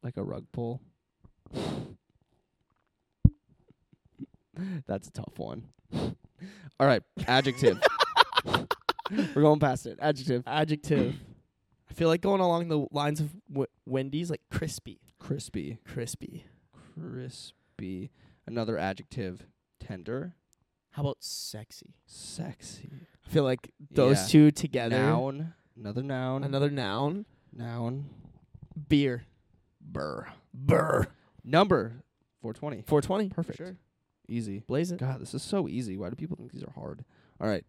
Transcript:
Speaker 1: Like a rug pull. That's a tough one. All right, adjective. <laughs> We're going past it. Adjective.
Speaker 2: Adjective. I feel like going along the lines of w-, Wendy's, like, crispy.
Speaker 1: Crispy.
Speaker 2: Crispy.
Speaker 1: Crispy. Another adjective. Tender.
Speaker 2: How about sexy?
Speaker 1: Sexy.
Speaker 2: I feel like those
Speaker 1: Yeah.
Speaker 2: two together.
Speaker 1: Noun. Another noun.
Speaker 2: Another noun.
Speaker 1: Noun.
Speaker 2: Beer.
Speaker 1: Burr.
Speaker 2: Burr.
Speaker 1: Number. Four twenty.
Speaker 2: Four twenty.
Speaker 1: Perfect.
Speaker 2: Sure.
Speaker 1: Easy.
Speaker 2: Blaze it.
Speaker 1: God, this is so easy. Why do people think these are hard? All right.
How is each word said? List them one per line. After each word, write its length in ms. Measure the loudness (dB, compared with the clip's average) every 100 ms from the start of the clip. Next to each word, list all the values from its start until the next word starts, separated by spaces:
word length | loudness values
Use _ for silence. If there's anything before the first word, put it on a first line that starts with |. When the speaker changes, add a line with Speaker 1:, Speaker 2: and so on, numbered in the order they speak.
Speaker 1:
Like 140 | -8 -6
a 60 |
rug 220 | -6 -6 -8
pull. 280 | -6 -6 -6 -12 _ _ _ -20 _ -14 -8 -6 -6 -10 -16 _ _ _ _ _ _ _ _ _ _ _ _ 2 2 _ _ _ _ _ _ _ _ -20 _ _ -8 -6 -6 -4
That's 200 | -6 -6
a 40 |
tough 260 | -12 -12 -10
one. 260 | -10 -10 -14 _ _ -6 -4 -6 -16 _ -18 -18 -20 _
All 80 | 4
right, 160 | 4 0 -8 2
adjective. 520 | 4 4 4 4 6 2 4 0 4 4 4 0
<laughs> 0 |
We're 960 | -2 -2 -8 -4 -4 -2 -2 0 6
going 180 | 6 8
past 260 | 4 0 -6
it. 140 | -4
Adjective. 420 | -2 0 0 -2 0
Speaker 2:
Adjective. 720 | 0 0 0 2 2 2 -2 -12 -20 _ _ _ _ _
I 40 |
feel 140 | 0 2
like 140 | 4
going 200 | 4 4
along 260 | 4 2 2
the 160 | 0 0
lines 280 | 0 0 0
of 140 | -2 -4 _
w-, 180 | -4 -4 _ -4
Wendy's, 440 | -2 -2 -4 -4
like, 120 | -6 _
crispy. 480 | -6 -4 -8 -14 -20 _ _
Speaker 1:
Crispy. 600 | -8 -8 -6 -8 -6 -10 -12
Speaker 2:
Crispy. 600 | -10 -8 -10 -12 -16 -18 _ _ -20 -20 -14
Speaker 1:
Crispy. 1120 | -12 -10 -12 -14 -18 -20 _ -12 -10 -8 -10 _ -20 _ -8
Another 300 | -6 -2 -2
adjective. 680 | -2 -4 -10 -8 -8 -8 -16 _ _ _
Tender. 560 | -12 -12 -8 -8 -8 -12 _ _ _ _ _
Speaker 2:
How 120 | -4
about 140 | -4 -4
sexy? 720 | -10 -10 -10 -12 -14 -18 -20 -20 _
Speaker 1:
Sexy. 840 | -18 -16 -10 -10 -10 -16 -16 -16 -18 -20 _ -2
Speaker 2:
I 40 |
feel 140 | 2
like 280 | 2 0 -6 _ -4
those 280 | 4 6 6
Speaker 1:
Yeah. 60 | 8
Speaker 2:
two 240 | 10 10
together. 460 | 8 -2 -2 0 2
Speaker 1:
Noun. 560 | 4 4 0 -4 -8 -10 _ -12
Another 260 | -8 -6
noun. 400 | -4 -2 -2 -2 0
Speaker 2:
Another 240 | 2 2
noun. 540 | 0 -2 0 0 0 -8 _ _
Speaker 1:
Noun. 560 | -10 -8 -4 -4 -4 -8 -14 -20 -20 _ -20 -16 -14 4
Speaker 2:
Beer. 380 | 6 6 0 -6 _ _ _ _ _
Speaker 1:
Burr. 460 | -14 -8 -6 -6 -10 -16 _
Speaker 2:
Burr. 540 | -10 2 4 4 2 0 -4 _ _
Speaker 1:
Number. 600 | 0 4 6 4 2 -8 -20 _ _ _
Four 120 | -10
twenty. 300 | -8 -8 -8 2
Speaker 2:
Four 140 | 2
twenty. 260 | 4 0 -2
Speaker 1:
Perfect. 280 | -4 -6 -8
Speaker 2:
Sure. 180 | -12 -16 _ _ _ _ _
Speaker 1:
Easy. 320 | -6 -4 -8 -4
Speaker 2:
Blaze 260 | -2 -2
it. 80 | -2
Speaker 1:
God, 200 | -4 -4
this 120 | -6
is 100 | -8
so 240 | -2 -2 0
easy. 300 | -4 -6 -6
Why 120 | -6
do 60 | -8
people 200 | -8 -8
think 140 | -12
these 100 | -14
are 80 | -14
hard? 320 | -12 -12 -12 -16 _ _ _
All 80 | -2
right. 160 | -2